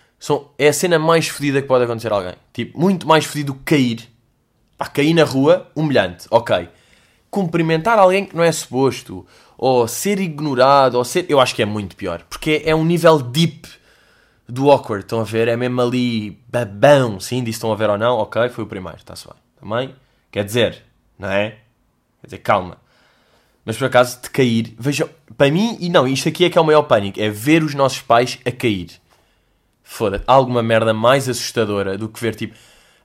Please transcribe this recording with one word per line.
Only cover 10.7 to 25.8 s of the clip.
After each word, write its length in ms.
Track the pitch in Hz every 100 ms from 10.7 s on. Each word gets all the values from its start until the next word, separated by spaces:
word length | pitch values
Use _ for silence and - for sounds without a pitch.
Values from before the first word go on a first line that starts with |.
| 139 131 120
ou 100 | 120
ser, 200 | 180 165
eu 100 | 143
acho 140 | 123
que 80 | -
é 40 | 107
muito 300 | 107 98 -
pior. 280 | 92 85 -
Porque 340 | - 156 151 156
é, 60 |
é 40 | 160
um 100 | 160
nível 360 | 170 170 156
deep 460 | 120 139 165 - - - _ _ _ _ _ _ -
do 220 | 120 143
awkward, 360 | 131 - 101 95
estão 160 | 113
a 20 |
ver? 240 | 104 113 117
É 80 | 117
mesmo 260 | 123 123
ali 600 | 123 127 123 113 104 - _
babão. 720 | 123 110 101 135 143 123 95
Sim, 240 | - 127
disse 140 | 117 110
estão 140 | 113
a 40 | 104
ver 140 | 107
ou 80 | 101
não, 200 | 117 120
ok, 320 | 104 110 123
foi 140 | 123
o 40 | 101
primeiro, 300 | 98 87 -
está-se 280 | - 90 -
bem. 120 | - _ _
Também, 360 | 92 117 135 - _ _ _
quer 120 | 98
dizer, 400 | 98 120 98 - _ _ _ -
não 120 | 95
é? 280 | 98 107 113 _ _ _ _ _ _
Quer 60 | -
dizer, 100 | 101
calma. 380 | - 104 90 - _ _ _ _ _ _ _ _
Mas 140 | 113 110
por 80 | 131
acaso, 340 | 123 123 -
de 80 | -
cair, 460 | - 127 113 113 -
vejam, 300 | 131 143 156 _ _ -
para 140 | 143
mim, 260 | 165 233
e 80 | -